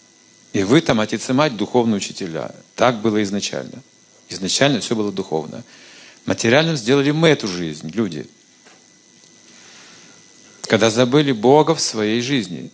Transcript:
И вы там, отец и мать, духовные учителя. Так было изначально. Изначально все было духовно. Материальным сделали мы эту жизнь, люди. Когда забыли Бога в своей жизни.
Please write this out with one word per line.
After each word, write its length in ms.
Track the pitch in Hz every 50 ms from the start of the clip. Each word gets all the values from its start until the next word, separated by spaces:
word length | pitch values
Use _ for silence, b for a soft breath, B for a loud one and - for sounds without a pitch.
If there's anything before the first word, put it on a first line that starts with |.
| _ _ _ _ _ _ _ _ _ _
И 120 | - 104 95
вы 160 | 98 131 -
там, 200 | - - 131 110
отец 280 | 107 104 113 107 - -
и 40 |
мать, 240 | 127 135 156 151 120
духовные 420 | 98 107 - - 123 117 117 107 98
учителя. 540 | - - - - 98 85 80 76 58 - - - - _ -
Так 260 | - 110 123 120 104
было 220 | 107 113 104 107
изначально. 600 | 104 98 101 101 - - - 69 64 - - 127 - _ _ _ _ _ _ _ _ -
Изначально 520 | 92 90 95 - - - 139 143 139 98
все 160 | - - 120
было 160 | 107 104 101
духовно. 500 | 95 95 92 - 80 80 76 - - 117 - B B B B B B B B B B B B
Материальным 520 | 107 98 - - 113 120 147 160 165 160
сделали 360 | 135 104 117 135 139 139 147
мы 160 | 147 160 165 160
эту 180 | 147 - -
жизнь, 440 | 101 90 87 85 78 73 76 78 78
люди. 360 | 78 110 110 92 80 71 - - - _ _ _ _ _ - - - - _ _ _ _ _ _ _ _ - - - - - B B B B B B B B B B B B B B B B B - - - - - -
Когда 280 | - - - 101 110 113
забыли 400 | 110 120 127 120 131 151 151 139
Бога 440 | 131 107 107 127 143 156 147 156 160
в 60 | 135
своей 420 | - - - 110 104 107 110 120
жизни. 480 | 120 131 143 127 98 90 82 65 64 -